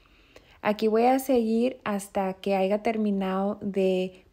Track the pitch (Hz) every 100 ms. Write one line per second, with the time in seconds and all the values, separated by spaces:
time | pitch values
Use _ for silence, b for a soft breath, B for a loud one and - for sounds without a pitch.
0 | b b b b b b 208 208 220 220
1 | 247 269 269 247 220 226 247 - 214 202
2 | - 202 190 190 196 196 190 208 233 220
3 | 214 196 190 190 202 208 208 190 190 185
4 | 185 - _